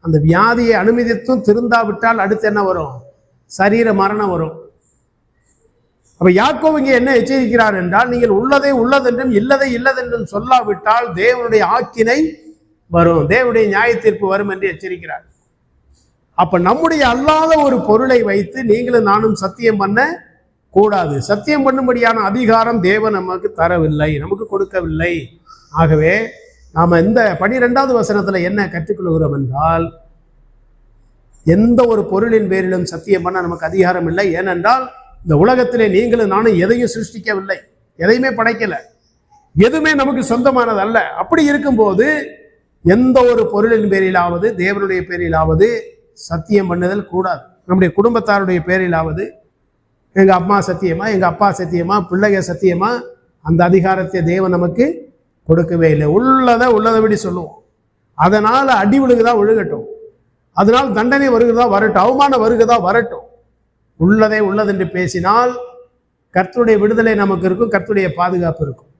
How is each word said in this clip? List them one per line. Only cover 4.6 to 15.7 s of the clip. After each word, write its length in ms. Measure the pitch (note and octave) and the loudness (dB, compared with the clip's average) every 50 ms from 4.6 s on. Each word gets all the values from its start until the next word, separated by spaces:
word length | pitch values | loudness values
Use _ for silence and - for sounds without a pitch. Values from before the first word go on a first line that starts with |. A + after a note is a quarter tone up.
| - - _ _ _ _ _ _ _ _ _ _ _ _ _ _ _ _ _ _ _ _ _ _ _ _ _ _ _ _ _ _ | -20 -20 _ _ _ _ _ _ _ _ _ _ _ _ _ _ _ _ _ _ _ _ _ _ _ _ _ _ _ _ _ _
அப்ப 80 | F3 F#3 | 2 4
யாக்கோபு 480 | F3+ F#3+ A3+ C#4 D4+ D4+ D#4+ D#4 D#4 D4+ | 4 4 2 2 0 0 0 0 0 2
இங்கே 140 | C4+ C4+ C4 | 0 2 2
என்ன 180 | A#3+ B3 C4 C4+ | 2 2 2 2
எச்சரிக்கிறார் 640 | A#3+ - - C4+ C4+ B3+ A3+ A3+ A#3+ A3+ G#3+ G3+ F#3+ | 2 2 0 0 0 0 0 2 2 2 2 0 -2
என்றால், 320 | F3+ F3 F3 G3+ A#3+ B3 | -4 0 0 0 0 0
நீங்கள் 240 | B3 B3 A#3+ A3+ G3+ | -2 -2 0 0 0
உள்ளதை 380 | G3 A#3 C4 C#4+ C#4 C#4+ C#4 C#4 | 0 0 2 0 2 2 2 0
உள்ளதென்றும் 600 | B3+ A3+ A#3+ C4+ C#4 C4 B3+ A#3+ A#3+ C4+ C4 A3 | 2 2 2 2 2 2 0 -2 -2 -2 0 0
இல்லதை 360 | G3+ G#3+ B3+ C#4 C4+ C#4 C4+ | 0 2 2 0 0 0 -2
இல்லதென்றும் 580 | B3 A#3 B3 C4+ C4+ B3+ B3 A#3+ A#3+ A#3 A3 - | -2 -2 -2 -2 -2 -2 -4 -6 -6 -6 -8 -6
சொல்லாவிட்டால் 760 | - G3+ A3 B3+ C4 B3+ A#3 G#3 G3+ - - G#3+ G#3+ A#3 A#3+ A3+ F3 | -8 -8 -2 2 0 0 2 0 -6 -4 0 0 0 0 0 -4 -4
தேவனுடைய 500 | E3+ G3 A#3 B3 A#3+ A#3+ A#3 A3 G#3+ G3+ E3+ | 0 0 0 0 0 -2 0 0 2 2 2
ஆக்கினை 500 | G3+ B3 - - - A#3 A3 A3+ B3 C#4+ D#4+ D#4 - - - - - _ _ _ _ _ _ _ | 0 -2 -2 -4 -2 -2 0 0 2 0 0 -2 -4 -10 -20 -20 -20 _ _ _ _ _ _ _
வரும், 320 | E3 E3+ E3+ E3+ E3+ D#3+ D3 | 0 2 4 4 4 2 2
தேவனுடைய 400 | D3 F#3+ A#3+ B3+ A#3+ A3+ A3+ A3 G3+ | 2 2 2 2 2 2 0 0 2
நியாய 240 | G3 G3 A3+ A#3+ A#3 | 0 0 0 0 0
தீர்ப்பு 320 | - A3+ A3 G3 - G3+ F#3+ | 2 0 0 0 0 -2 -2
வரும் 240 | F#3+ G3 G#3 G3+ | -2 -2 -2 -4
என்று 160 | F#3+ F#3+ G3 G3 | -6 -4 -6 -6
எச்சரிக்கிறார். 580 | E3+ C#3+ - F#3 F#3 E3+ E3+ D#3+ D3 C3 _ _ _ _ _ _ _ _ _ _ | -6 -6 -10 -12 -12 -12 -12 -14 -16 -16 _ _ _ _ _ _ _ _ _ _